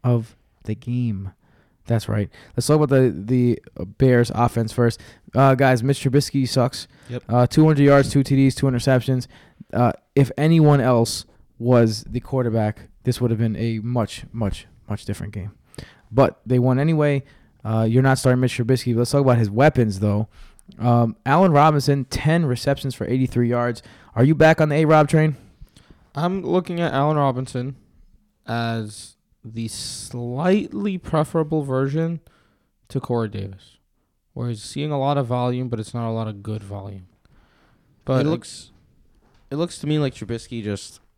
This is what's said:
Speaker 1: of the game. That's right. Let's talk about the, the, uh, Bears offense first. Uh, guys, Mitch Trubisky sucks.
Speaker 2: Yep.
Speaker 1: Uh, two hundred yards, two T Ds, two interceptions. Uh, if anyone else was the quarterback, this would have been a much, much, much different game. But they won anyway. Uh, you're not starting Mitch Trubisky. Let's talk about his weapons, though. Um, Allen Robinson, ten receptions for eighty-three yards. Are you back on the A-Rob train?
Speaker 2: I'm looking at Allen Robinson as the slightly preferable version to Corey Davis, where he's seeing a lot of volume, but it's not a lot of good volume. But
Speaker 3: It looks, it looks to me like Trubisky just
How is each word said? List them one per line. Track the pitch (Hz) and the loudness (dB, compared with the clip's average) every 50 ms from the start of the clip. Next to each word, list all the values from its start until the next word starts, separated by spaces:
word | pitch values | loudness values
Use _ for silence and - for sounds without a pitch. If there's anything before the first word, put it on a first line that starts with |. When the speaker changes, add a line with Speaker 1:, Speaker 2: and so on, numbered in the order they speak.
Speaker 1:
of | - 123 123 117 113 - _ _ _ _ _ _ _ | 2 2 0 0 -2 -6 _ _ _ _ _ _ _
the | - 107 | -10 -10
game. | - - 123 120 123 123 117 104 95 95 95 _ _ _ _ _ _ _ _ _ _ _ | -8 -8 -6 -4 -4 -2 -4 -4 -6 -8 -12 _ _ _ _ _ _ _ _ _ _ _
That's | - 117 110 - | -4 -4 -2 -2
right. | - 107 107 101 - _ - - - - | -2 -4 -4 -4 -6 _ -20 -20 -10 -8
Let's | - - | -6 0
talk | - 151 156 | 2 2 2
about | 151 131 | 4 2
the, | 143 131 131 120 78 | 4 4 4 2 0
the, | 76 98 110 131 127 123 120 117 - _ - _ | -4 -4 -2 0 2 2 2 0 -2 _ -20 _
uh, | - - | -12 -12
Bears | 98 - _ 135 131 127 120 120 110 - | -12 -2 _ 2 4 4 4 2 2 0
offense | 110 120 120 - 117 113 110 | 0 0 0 0 -2 -4 -4
first. | - - 120 117 - - - - - _ _ - - | 0 0 0 0 0 -2 -16 -20 -20 _ _ -4 2
Uh, | 131 135 135 131 | 4 4 4 4
guys, | 120 139 131 127 117 113 | 4 4 2 2 2 0
Mitch | 135 139 - | -2 -2 -2
Trubisky | - 135 120 147 139 - - 139 131 | -2 0 0 0 0 0 -2 -4 -2
sucks. | 120 - 139 120 135 - - - _ _ _ - - | 0 0 0 0 0 -2 -8 -16 _ _ _ -16 -14
Speaker 2:
Yep. | 123 123 - | -14 -12 -6
Speaker 1:
Uh, | - 123 123 123 | 0 2 2 2
two | - - 156 156 | 4 4 4 4
hundred | 156 156 139 143 | 4 6 6 6
yards, | 139 139 139 135 - | 6 6 6 4 4
two | - 143 135 | 0 0 0
T | - 139 | 2 2
Ds, | 135 135 135 - | 2 2 2 2
two | - - | 0 -2
interceptions. | 135 127 120 - 139 131 127 117 - 131 127 120 - - - - _ _ _ - _ - | 0 0 0 2 2 2 2 2 0 -2 -4 -4 -8 -18 -20 -20 _ _ _ -20 _ -2
Uh, | - 123 120 - - _ _ _ | 0 0 0 0 -4 _ _ _
if | 143 139 113 - | 0 0 0 0
anyone | - 143 160 165 165 156 147 147 139 | -2 2 4 4 6 6 6 6 4
else | 113 127 123 117 117 - - - - _ _ _ - _ _ _ | 4 4 2 2 2 0 -4 -10 -12 _ _ _ -20 _ _ _
was | 117 120 127 120 117 113 107 107 - | 0 2 4 4 4 4 0 -4 -10
the | - - 123 | -10 -10 -10
quarterback, | - - - 131 123 117 107 113 107 107 107 - - - _ _ _ | -8 -4 -4 -2 -2 0 0 0 -2 -2 -4 -8 -16 -20 _ _ _
this | 127 120 - | -4 -2 -2
would | 123 117 | 0 -2
have | 113 107 | 0 0
been | 120 113 110 | 0 -2 -2
a | - 110 117 113 110 | -4 -4 -4 -4 -6
much, | 104 120 123 123 107 - - - - - | -6 -4 -2 -2 -4 -4 -6 -16 -18 -12
much, | - 117 117 - - - - _ _ _ _ | -6 -4 -4 -4 -4 -8 -14 _ _ _ _
much | - 107 - - | -10 -10 -8 -8
different | - 107 - - 104 104 | -10 -10 -10 -10 -12 -10
game. | 101 87 101 - _ _ _ _ - - - _ _ _ _ | -12 -12 -12 -14 _ _ _ _ -20 -20 -20 _ _ _ _
But | 107 120 131 - - _ _ | 2 2 2 2 2 _ _
they | 110 127 | 0 0
won | 123 123 127 127 131 | 2 2 2 2 2
anyway. | 143 160 165 151 151 147 143 139 131 _ _ _ _ _ _ _ - | 2 0 2 2 2 0 0 -2 -6 _ _ _ _ _ _ _ -6
Uh, | 110 110 110 113 113 | -2 0 0 0 2
you're | 113 127 | 2 4
not | 131 135 131 | 4 4 2
starting | - - 131 127 127 | 2 2 2 2 2
Mitch | 127 123 - | 0 -2 -2
Trubisky. | - 120 110 131 120 - 123 117 | -2 0 0 0 0 0 -2 0
Let's | 113 120 - | 0 0 0
talk | - 143 | 0 2
about | 139 131 120 | 4 4 4
his | 117 113 101 | 4 2 0
weapons, | 101 113 139 156 - 131 117 107 95 95 | 2 4 2 4 4 2 0 0 0 -2
though. | 104 104 101 104 107 - _ - - - _ _ _ - - - | 0 0 0 0 -2 -6 _ -20 -20 -20 _ _ _ -20 -12 -2
Um, | 110 123 120 120 117 113 107 _ _ | 0 2 4 4 2 0 -2 _ _
Allen | 131 143 170 190 185 | 0 2 4 4 4
Robinson, | 151 143 147 156 151 147 131 147 139 143 127 | 6 6 6 6 4 2 0 0 0 0 -2
ten | _ - - - 160 160 170 165 | _ -6 -2 0 0 2 2 0
receptions | 139 127 117 - 143 139 - - 135 123 | -2 -2 -2 -2 -2 -2 -2 -4 -10 -8
for | - 101 | -8 -6
eighty-three | - 120 131 131 127 - 123 120 117 | -4 -2 -2 -2 0 0 0 0 0
yards. | 120 120 120 123 117 - _ - - - - _ _ | 0 -2 -4 -4 -6 -8 _ -20 -20 -20 -20 _ _
Are | 113 127 | 2 4
you | 143 160 | 4 6
back | 139 160 160 160 - | 6 6 6 6 4
on | 156 151 | 2 0
the | 143 | 2
A-Rob | 151 160 147 156 156 151 143 | 2 4 4 6 4 4 4
train? | - 156 156 160 143 - - - _ _ - _ _ - _ _ - _ _ _ _ | 2 2 2 2 -2 -6 -14 -20 _ _ -20 _ _ -20 _ _ -20 _ _ _ _
Speaker 2:
I'm | 139 160 180 190 196 175 | -6 -4 -4 -4 -4 -4
looking | - - 185 170 - 175 170 | -2 -2 -2 -2 -2 -6 -4
at | 170 160 - | -4 -2 0
Allen | 135 139 151 156 | 0 0 0 0
Robinson | 147 143 139 120 127 131 - - 127 123 135 131 - _ _ _ _ - _ _ _ _ _ _ _ _ | 0 0 0 -2 -4 -8 -8 -8 -8 -8 -8 -12 -14 _ _ _ _ -20 _ _ _ _ _ _ _ _
as | - 113 117 117 117 113 113 107 104 107 - - - _ _ _ _ _ _ _ | -6 -6 -4 -4 -4 -4 -6 -8 -10 -12 -18 -20 -20 _ _ _ _ _ _ _
the | 110 110 113 113 | -14 -10 -10 -10
slightly | 113 - - - - - - - - - 120 120 120 123 131 160 180 190 214 - - - 208 202 208 190 | -8 -10 -10 -12 -12 -12 -14 -14 -12 -10 -10 -8 -8 -6 -2 0 0 0 0 0 -4 -8 -6 -6 -6 -6
preferable | 180 - - 165 156 151 - - 165 156 151 160 156 143 | -6 -8 -4 -2 -2 -2 0 -2 -4 -2 -2 -2 -4 -4
version | 139 131 131 135 135 143 160 165 165 170 160 _ - _ _ _ _ _ _ _ _ _ _ _ | -2 -2 -2 -2 -2 -2 -2 -2 -4 -6 -8 _ -18 _ _ _ _ _ _ _ _ _ _ _
to | _ - 135 | _ -8 -8
Corey | - - 123 117 113 | -4 -2 -2 -2 -2
Davis, | 107 104 101 98 95 95 95 - _ _ _ _ _ _ _ _ _ _ _ _ _ _ | -4 -6 -10 -10 -10 -14 -18 -20 _ _ _ _ _ _ _ _ _ _ _ _ _ _
where | 127 120 | -8 -6
he's | 120 117 104 - | -6 -8 -8 -12
seeing | - - - 147 151 | -12 -8 -8 -6 -4
a | 151 139 | -4 -2
lot | 131 143 147 | -2 0 0
of | 143 131 | -2 -2
volume, | 117 123 123 123 123 123 123 127 | -2 -2 -2 -2 -2 -2 -4 -4
but | 123 120 110 | -6 -6 -8
it's | 110 - - | -8 -8 -8
not | 120 117 113 | -6 -6 -4
a | 113 | -4
lot | 113 113 110 | -6 -6 -8
of | 104 101 | -10 -10
good | 101 110 107 107 98 | -10 -10 -10 -10 -10
volume. | 98 101 101 98 101 98 95 90 90 _ _ _ _ _ _ _ _ _ _ _ _ _ _ _ _ _ _ _ | -12 -14 -12 -12 -14 -16 -16 -20 _ _ _ _ _ _ _ _ _ _ _ _ _ _ _ _ _ _ _ _
But | - 131 131 143 | -2 0 0 0
Speaker 3:
It | 151 | 0
looks, | 156 120 - - - - - - _ _ _ _ _ _ _ _ _ _ _ _ _ _ _ _ | -2 -4 -8 -16 -20 -20 -20 -20 _ _ _ _ _ _ _ _ _ _ _ _ _ _ _ _
it | 135 | -6
looks | 147 170 170 - - | -6 -6 -6 -6 -10
to | - | -4
me | 147 151 151 | -2 -2 0
like | 147 131 - | -2 -4 -4
Trubisky | - 113 95 117 113 - - 123 117 101 | -8 -10 -10 -10 -10 -10 -12 -12 -8 -6
just | 107 101 95 - - - - _ _ _ | -6 -6 -6 -8 -16 -20 -20 _ _ _